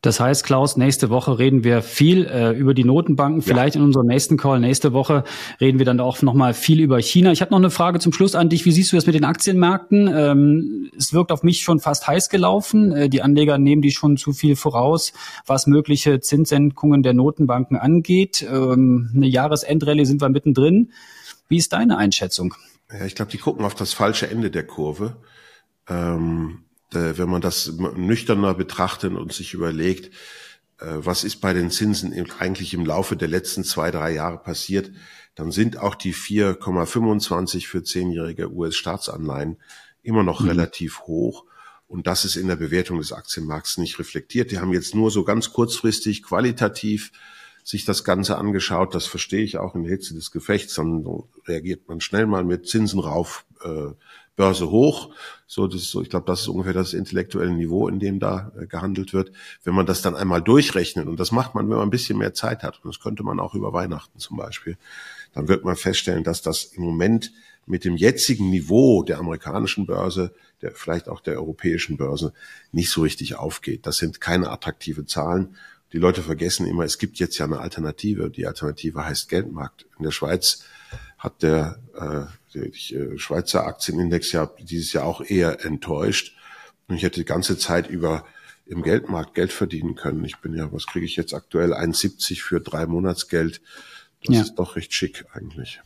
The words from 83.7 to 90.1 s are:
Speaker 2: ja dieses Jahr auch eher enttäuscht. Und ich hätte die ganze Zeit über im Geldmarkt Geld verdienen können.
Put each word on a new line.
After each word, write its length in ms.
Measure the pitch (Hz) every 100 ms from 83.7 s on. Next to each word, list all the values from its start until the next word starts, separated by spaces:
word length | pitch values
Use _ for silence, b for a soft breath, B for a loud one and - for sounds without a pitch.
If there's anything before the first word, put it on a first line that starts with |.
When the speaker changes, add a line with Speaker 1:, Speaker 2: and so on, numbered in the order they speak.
| - - 82 87 85 -
Speaker 2:
ja 180 | 82 78 -
dieses 340 | - 85 78
Jahr 100 | 78 71
auch 160 | -
eher 420 | - 98 85 76 80
enttäuscht. 720 | 76 - 73 101 98 - B B B B _ _
Und 80 | 87
ich 80 |
hätte 160 | 90 -
die 60 | 85
ganze 320 | 85 92 92
Zeit 320 | - 85 82
über 360 | 87 82 80 b b b b _
im 180 | 87
Geldmarkt 520 | 80 107 - 87 78 -
Geld 160 | 90
verdienen 440 | - 101 78 82 -
können. 280 | 73